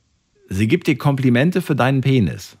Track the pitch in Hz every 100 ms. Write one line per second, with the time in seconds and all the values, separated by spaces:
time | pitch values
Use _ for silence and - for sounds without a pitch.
0 | _ _ _ _ - 95 110 180 - 135
1 | 147 139 131 120 160 185 170 143 127 135
2 | 135 131 87 64 - -